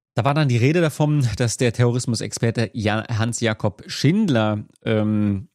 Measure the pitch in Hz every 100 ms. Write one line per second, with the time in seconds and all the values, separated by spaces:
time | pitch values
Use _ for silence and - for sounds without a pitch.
0 | _ - 117 147 143 120 127 170 160 -
1 | 151 147 123 - 120 - 123 - 123 120
2 | 120 113 104 - 117 117 113 - 104 107
3 | - 107 113 117 113 107 107 - - -
4 | 131 196 214 120 107 104 - _ 117 110
5 | 107 107 104 98 113